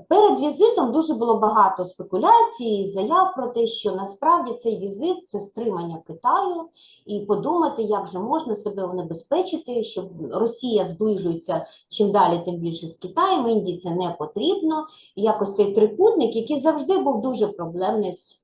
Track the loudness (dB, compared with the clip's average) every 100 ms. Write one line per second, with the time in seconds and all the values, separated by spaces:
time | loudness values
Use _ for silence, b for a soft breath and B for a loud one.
0 | 2 6 6 4 0 4 4 4 2 0
1 | 0 0 2 2 4 4 4 2 -6 -10
2 | -6 0 6 6 6 0 -2 -2 -2 -4
3 | 0 2 2 0 -6 -2 -2 -2 -4 -4
4 | -8 -2 2 2 0 -4 -4 -4 -6 -4
5 | -4 -4 -6 -10 -10 -6 -4 -4 -6 -10
6 | -14 -4 0 2 0 -4 -10 b b b
7 | -8 -8 -2 -2 0 0 0 -2 -2 -2
8 | -4 -8 -4 -4 -2 -6 -6 -6 -6 -6
9 | -8 -10 -2 -2 -2 -6 -4 -4 -4 -8
10 | -10 -12 -8 -2 -2 -2 -2 0 0 -2
11 | 0 0 -2 -4 -4 -6 B B _ 0
12 | 2 4 4 2 -2 -6 -6 -6 -12 -14
13 | -6 -2 2 2 2 0 0 -6 -4 -4
14 | -4 -6 -8 -2 -2 0 0 -2 -6 B
15 | B -2 0 0 -2 0 2 4 2 4
16 | 4 4 2 -2 -2 0 0 0 0 2
17 | 2 0 -2 -2 -2 -2 -8 -4 -2 0
18 | -2 -6 -18 _